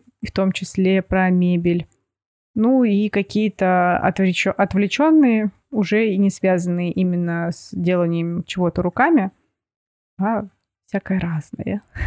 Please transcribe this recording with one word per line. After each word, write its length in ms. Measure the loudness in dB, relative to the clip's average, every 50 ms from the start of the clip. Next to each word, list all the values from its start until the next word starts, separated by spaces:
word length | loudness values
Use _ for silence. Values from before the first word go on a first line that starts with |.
| -16 _ _ _
в 80 | -12 -6
том 200 | -2 -2 0 0
числе 500 | -2 -4 -6 -6 -2 0 2 2 2 0
про 280 | 0 0 0 0 2 2
мебель. 560 | 2 2 2 2 0 0 0 0 0 -2 -4 -8 _ _ _ _ _ _ _ _ _ _ _ _ -4
Ну 300 | 0 2 2 2 4 2
и 240 | 2 2 2 0 0
какие-то 880 | -2 -2 -4 -2 -2 -2 -2 -2 -2 0 0 2 2 2 2 2 0 0
отвлече-, 520 | 0 -2 0 0 0 0 0 0 -2 -2 0
отвлеченные, 920 | 0 -2 0 0 0 -2 0 0 2 2 4 6 6 6 4 4 2 0 -2 -6 _ _ _
уже 380 | -2 -2 0 0 0 0 2 2
и 100 | 2 2
не 120 | 2 0
связанные 600 | 0 0 0 0 2 2 0 -2 -2 -2 -2 -2
именно 580 | 0 0 0 0 0 -2 -2 -2 -2 -4 -4 -4
с 180 | -6 -8 -10 -10
деланием 720 | -6 -4 0 0 2 2 2 0 0 -2 -2 -4 -4 -6 -8
чего-то 380 | -6 -4 -2 -2 -2 0 -2
руками – 480 | -4 -2 0 0 2 4 4 2 2 0 -6 _ _ _ _ _ _ _ _ _ _ _ _ _ _ _ _ -4
а 260 | -2 -2 -2 -2 -4 -8 _ _ _ _ _ _ _
всякое 340 | _ -8 -6 -4 -2 -2 -2
разное. 640 | -2 -2 -4 -6 -6 -8 -10 -10 -6 -6 -6 -8 -8 _ -8 -6 -6